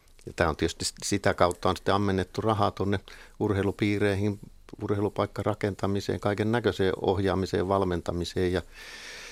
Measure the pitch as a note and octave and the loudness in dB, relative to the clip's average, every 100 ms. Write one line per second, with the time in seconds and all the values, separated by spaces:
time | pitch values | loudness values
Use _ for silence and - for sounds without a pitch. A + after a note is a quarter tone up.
0 | - - - - E2 C#2+ E2 - - - | -20 -20 -6 0 2 2 -2 -2 -8 -6
1 | - G2+ G2 - F2+ - F#2 - - G2 | -4 0 2 4 4 4 0 0 2 2
2 | G2+ F#2+ F2+ - G#2+ G#2 G2+ - G2 G2 | 2 0 -2 -2 0 2 2 0 -2 -2
3 | - - - - G#2 G2 F#2+ - G#2 G2+ | -4 -20 -16 -4 0 0 0 0 0 2
4 | G2+ G2 G#2 G2+ - - - - G#2 G2+ | 2 2 0 -2 -10 -20 -20 -8 -2 0
5 | G2+ - G#2 - G#2 G2+ G#2 F#2+ G2 G2 | 0 0 -2 -2 -4 -2 -2 -2 -2 -2
6 | - G2 G#2 G#2 G#2+ A#2 G#2+ - F#2+ - | -2 -2 -2 0 0 0 0 2 2 2
7 | - G2 F#2+ F#2 F#2 F#2 F#2 G2 F#2 E2+ | 0 2 2 2 0 0 2 2 2 -2
8 | E2+ E2+ E2+ F#2+ F2+ F2+ - - - - | -2 -4 -4 0 0 0 -4 -12 -18 -16
9 | - - - | -16 -16 -16